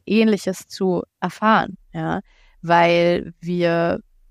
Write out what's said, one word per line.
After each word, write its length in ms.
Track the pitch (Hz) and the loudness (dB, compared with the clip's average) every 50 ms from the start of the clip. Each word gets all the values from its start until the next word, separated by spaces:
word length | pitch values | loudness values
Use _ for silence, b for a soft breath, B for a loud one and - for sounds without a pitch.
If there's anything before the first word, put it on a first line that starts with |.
| - | -4
Ähnliches 640 | - 196 220 220 220 208 185 - 190 185 - - | 0 2 2 4 4 2 0 -2 -6 -8 -8 -10
zu 360 | - - - 190 185 180 170 - _ _ - | -16 -10 -6 -4 -2 -2 -2 -4 _ _ -8
erfahren, 580 | - 175 - - 214 220 220 190 147 - 180 - _ _ - | -8 -8 -6 -2 0 2 2 2 0 -2 -8 -16 _ _ -10
ja, 280 | 165 160 160 165 190 - _ _ _ _ _ _ _ | -6 -4 -4 -4 -6 -8 _ _ _ _ _ _ _
weil 720 | - 165 170 170 170 170 170 175 170 175 175 - - - 170 _ | -2 2 4 4 4 4 4 4 2 2 2 0 -4 -8 -14 _
wir, 580 | 165 170 180 175 170 170 170 170 170 170 180 214 - _ _ _ _ _ | -8 -6 -4 0 0 0 0 0 0 -2 -2 -4 -8 _ _ _ _ _